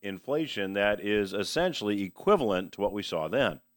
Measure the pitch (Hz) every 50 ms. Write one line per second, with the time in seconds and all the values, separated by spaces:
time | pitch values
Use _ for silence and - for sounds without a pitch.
0 | - 101 98 90 - - 139 156 160 139 - 107 98 95 98 101 101 104 104 101
1 | 95 104 104 107 101 95 98 101 98 - - 156 175 185 156 - 107 104 104 101
2 | 98 92 - - - 190 208 180 131 107 95 90 92 82 - - 101 101 101 104
3 | 98 - - 82 78 78 98 135 131 101 78 69 - _ _